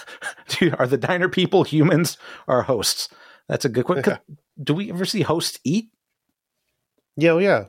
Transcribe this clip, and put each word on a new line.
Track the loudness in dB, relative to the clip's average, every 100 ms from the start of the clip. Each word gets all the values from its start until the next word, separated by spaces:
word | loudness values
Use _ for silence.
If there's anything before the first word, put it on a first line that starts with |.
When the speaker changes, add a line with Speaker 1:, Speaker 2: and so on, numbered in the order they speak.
| -10 -14 -12 -12 -8
Speaker 1:
do, | 0 0 2
are | 0
the | 0
diner | 0 0 0
people | 0 2 2
humans | 2 4 4 4 0 -4 -14 -12 -2
or | 0
hosts? | 0 0 -2 -4 -8 -14 -20 -16 -6
That's | -4 -2
a |
good | -2 0
que-, | 0 0
Speaker 2:
Yeah. | -2 -6 -20 _ -8
Speaker 1:
do | -4
we | -4 -4
ever | -4 -4
see | -2
hosts | 0 0 -4 -6 -2
eat? | -2 -4 _ _ _ _ _ _ _ _ _ _ _ _ 0
Speaker 2:
Yeah, | 2
well, | 4
yeah. | 4 2